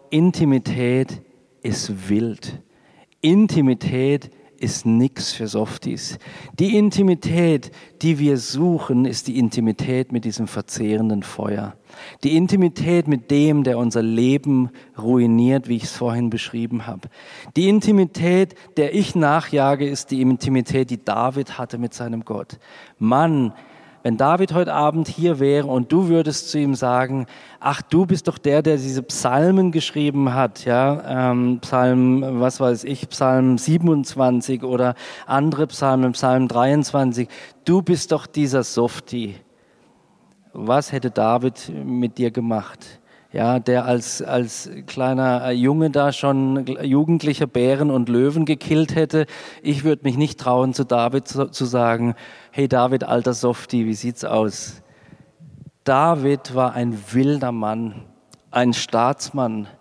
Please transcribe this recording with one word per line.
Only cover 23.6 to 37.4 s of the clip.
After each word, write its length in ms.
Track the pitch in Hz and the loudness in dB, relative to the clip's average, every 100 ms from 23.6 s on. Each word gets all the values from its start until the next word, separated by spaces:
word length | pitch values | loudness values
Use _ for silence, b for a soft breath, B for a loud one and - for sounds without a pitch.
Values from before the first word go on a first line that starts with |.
| B B B B | B B B B
wenn 140 | 123 113 | -4 0
David 380 | 135 180 190 | 2 2 0
heute 180 | 165 165 | 0 0
Abend 360 | 147 151 156 156 | 0 0 0 -4
hier 320 | - 175 143 | -2 0 2
wäre 260 | 139 143 139 | 2 2 0
und 260 | 127 120 | -2 2
du 160 | 165 180 | 2 4
würdest 420 | 165 156 135 - | 2 2 -4 -4
zu 80 | 151 | -2
ihm 160 | 143 | 0
sagen, 520 | 131 127 123 127 135 123 B B B | 0 0 0 0 -4 -6 B B B
„Ach, 240 | 139 143 | -4 -4
du 240 | - 160 185 | 0 2 2
bist 220 | 180 - | 0 -2
doch 100 | - | -4
der, 240 | 147 147 | 0 2
der 160 | 151 147 | 2 0
diese 240 | 135 131 | 0 -6
Psalmen 680 | 123 - 127 131 170 190 185 | -6 -4 0 2 4 4 2
geschrieben 600 | 160 - 151 147 139 135 | 0 -4 -2 -2 0 0
hat, 320 | 127 123 - | 2 -2 -2
ja, 680 | 123 120 135 143 139 127 127 | -2 2 2 0 -4 -2 0
ähm, 260 | 123 123 120 | 0 0 -2
Psalm, 800 | - 131 127 127 127 131 131 123 | -2 2 4 4 4 2 0 0
was 200 | 127 - | 0 0
weiß 240 | 131 117 | 0 0
ich, 260 | 131 135 - | -4 -10 -8
Psalm 480 | - 131 131 131 120 | -2 2 4 4 2
siebenundzwanzig 1040 | - 165 165 151 131 135 127 123 127 127 | 2 2 2 2 0 0 2 2 -2 -4
oder 320 | 127 123 123 123 B B B | -2 0 0 -2 B B B
andere 400 | 135 151 143 156 | 0 0 0 -4
Psalmen, 460 | - 135 131 127 | -2 0 2 0
Psalm 360 | 120 131 131 123 | 0 0 2 2
dreiundzwanzig, 800 | 120 127 147 139 143 131 120 123 B | 2 2 2 0 0 0 -2 -6 B